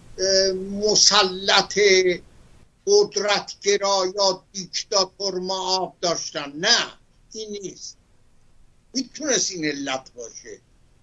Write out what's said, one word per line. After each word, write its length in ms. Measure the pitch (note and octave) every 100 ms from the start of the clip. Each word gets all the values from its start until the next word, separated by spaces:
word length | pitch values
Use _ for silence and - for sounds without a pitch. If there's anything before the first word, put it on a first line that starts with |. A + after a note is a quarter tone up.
| - -
اه، 340 | F#3+ F#3+ F#3+
مسلط 1300 | F#3 G3 G3+ G#3+ G3+ - G3+ F#3+ F#3 G3 G3 F#3+ G3 G3+ F#3 F#3 D#3+ - - - - - _ G3
قدرتگرا 1200 | G3+ G3+ G3+ G3+ G3 - - G3+ G3+ G3 G3 F#3 G3+
یا 280 | G3 F#3 _
دیکتاتور 880 | G3 F3 - - G3+ F3+ - G3 F3+
معاب 560 | F#3 F#3+ F#3 F#3 E3+ -
داشتن، 500 | F3 D#3+ - D#3 C#3+ D3
نه، 380 | G3+ A3 D#3 - _ _ _
این 180 | A3 G#3+
نیست. 460 | G3+ F3+ - - - _ _ _ _ _ - - _ _
می‌تونست 580 | B3+ - - D4 G#3 F3+
این 140 | F3+ D3+
علت 460 | C#3 C#3 C3 - B2
باشه، 460 | A2+ - A#2 G2 _ _ _ _